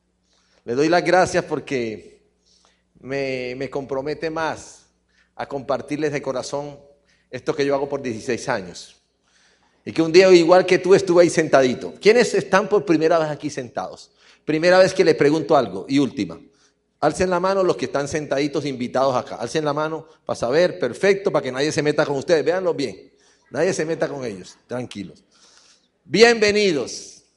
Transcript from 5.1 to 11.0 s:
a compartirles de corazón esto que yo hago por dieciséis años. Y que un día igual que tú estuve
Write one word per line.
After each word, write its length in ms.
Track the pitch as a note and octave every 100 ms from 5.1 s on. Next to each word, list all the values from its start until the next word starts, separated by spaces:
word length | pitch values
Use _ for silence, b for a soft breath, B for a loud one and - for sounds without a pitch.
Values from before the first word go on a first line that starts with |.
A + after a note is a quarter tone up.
| _ _
a 120 | - A#2+
compartirles 640 | C#3 B2 C3 - D3 D#3
de 100 | C#3
corazón 560 | C3+ B2+ A2+ C#3+ D3 C#3+ - _ _ _ _
esto 240 | B2+ -
que 100 | C#3+
yo 100 | C#3+
hago 140 | C#3 C#3
por 140 | C#3
dieciséis 460 | B2 A2 A#2 A2+ -
años. 540 | A#2+ F2+ E2+ - _ _ _ _ _ _ _ _ _
Y 80 | -
que 100 | A2
un 100 | E3
día 180 | E3 F#3+
igual 360 | F#3 E3 F3+ F#3
que 120 | F3+
tú 160 | F3
estuve 280 | F#3+